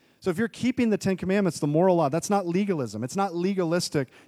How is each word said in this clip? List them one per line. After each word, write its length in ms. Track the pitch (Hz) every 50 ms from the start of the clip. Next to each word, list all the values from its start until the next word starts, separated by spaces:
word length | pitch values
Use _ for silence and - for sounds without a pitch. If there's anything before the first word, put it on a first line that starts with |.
| _ _ _ _
So 120 | - 185
if 80 | 170 160
you're 80 | 233 220
keeping 420 | - - - 247 254 - 247 226
the 80 | 208 190
Ten 200 | - 196 190 175
Commandments, 420 | - 180 190 208 202 175 151 -
the 80 | - 147
moral 300 | 147 160 180 190 180 170
law, 120 | 160 139
that's 220 | 135 165 - -
not 160 | 208 202 190 170
legalism. 560 | 170 185 208 196 185 156 127 110 98 107 117
It's 120 | 127 -
not 200 | 190 196 196 170
legalistic 720 | 170 175 190 202 190 180 160 165 180 170 - - 151 135 - - - -